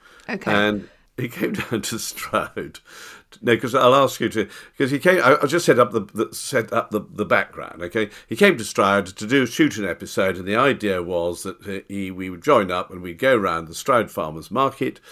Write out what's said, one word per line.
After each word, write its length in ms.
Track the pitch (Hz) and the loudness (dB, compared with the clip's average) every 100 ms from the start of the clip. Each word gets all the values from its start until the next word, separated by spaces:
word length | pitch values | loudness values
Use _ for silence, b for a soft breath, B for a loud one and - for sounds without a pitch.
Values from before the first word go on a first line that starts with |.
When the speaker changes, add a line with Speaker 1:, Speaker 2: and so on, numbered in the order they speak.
| B B - | B B -10
Speaker 1:
Okay. 240 | 196 110 | -8 -2
Speaker 2:
And 380 | 104 104 104 90 b _ - | 2 2 0 -6 b _ -10
he 120 | 127 | -10
came 220 | - - | -6 -6
<laughs> 180 | 208 - | -4 -6
down 100 | 113 | -6
to 180 | - 113 | -6 -8
Stroud. 840 | - - - 107 - - 80 - B B B B B - | -8 -10 -6 -4 -4 -8 -12 -14 B B B B B -6
No, 160 | 123 113 | 0 0
'cause 180 | 127 | 2
I'll 200 | 131 127 | 4 6
ask 260 | 135 123 - | 6 4 0
you 80 | 113 | -2
to, 200 | 107 98 B B - | -2 -4 B B -4
'cause 140 | 135 | -2
he 80 | 139 | 2
came, 240 | 180 185 | 4 4
I, 160 | 123 147 | 6 4
I 40 | 147 | 4
just 180 | 170 | 2
set 140 | 160 123 | 4 6
up 140 | 117 | 4
the, 80 | 113 95 | 2 -4
the, 160 | 104 120 | -4 -4
set 360 | - - 127 110 | -6 -4 -4 -2
up 160 | 117 - | -2 -2
the, 100 | 107 - | -4 -6
the 140 | - | -6
background, 560 | 95 110 - - - - | 0 0 0 -8 -14 -10
okay? 260 | 87 113 104 B - | -6 -2 -4 B -12
He 80 | 117 | 2
came 220 | 202 139 | 4 4
to 60 | |
Stroud 420 | 104 - 101 101 95 | 0 2 4 4 2
to 200 | - 107 | -6 0
do, 200 | 139 123 | 2 2
shoot 320 | - 151 107 | 2 0 0
an 80 | 98 | -6
episode, 480 | 82 98 - 95 92 | -6 -6 -2 -2 -2
and 100 | 92 | -4
the 100 | 107 | 0
idea 460 | 139 101 104 92 | 0 0 -2 -2
was 400 | 87 87 87 85 | -2 -2 -2 -4
that, 220 | 98 90 101 | -10 -12 -12
uh, 140 | 98 - | -12 -10
he, 220 | 101 95 | -8 -8
we 180 | 92 92 | -8 -10
would 140 | 87 | -6
join 280 | 143 127 92 | 2 4 4
up 200 | 90 95 | -2 -4
and 100 | 92 | -10
we'd 180 | 90 82 | -12 -2
go 160 | 131 | 2
around 320 | 120 95 82 80 | 2 2 -2 -6
the 80 | |
Stroud 360 | 82 - 123 101 | -6 0 0 0
Farmers 400 | - 78 80 - | -4 -6 -8 -6
Market, 500 | 113 135 - 127 - B | -2 -2 -2 -6 -8 B